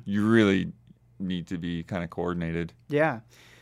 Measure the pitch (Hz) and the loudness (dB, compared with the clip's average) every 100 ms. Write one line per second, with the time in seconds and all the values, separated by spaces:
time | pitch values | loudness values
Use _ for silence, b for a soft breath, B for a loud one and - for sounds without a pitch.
0 | 98 104 107 113 104 95 85 - _ _ | -4 0 4 6 6 4 0 -8 _ _
1 | _ - 92 90 82 90 85 85 80 95 | _ -10 -6 -6 -6 -8 -6 -6 -6 -8
2 | 85 - 87 87 82 82 82 - - 143 | -6 -6 -4 -4 -4 -4 -6 -10 -4 0
3 | 156 117 - b b b | 0 -2 -10 b b b